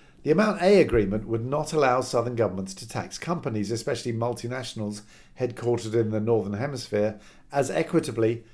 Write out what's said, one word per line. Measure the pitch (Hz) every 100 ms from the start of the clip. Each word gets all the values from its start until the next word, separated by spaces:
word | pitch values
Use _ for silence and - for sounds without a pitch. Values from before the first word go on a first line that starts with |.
| - -
The | 139
Amount | 160 214 180
A | 185 196
agreement | 131 120 95 104 110
would | 113 123
not | 151 147
allow | 156 131 127
southern | 127 123 117 117
governments | 104 95 95 -
to | 113
tax | 117 - -
companies, | 160 175 135 110 101
especially | 113 - 123 120
multinationals | 113 120 120 120 127 117 110 104 104 - - - -
headquartered | 123 117 120 117 113
in | 117 107
the | 107
Northern | 110 110 98
Hemisphere, | 101 143 127 - 104 107 107 - - -
as | 143 135
equitably | 165 160 165 135 113 113 117 -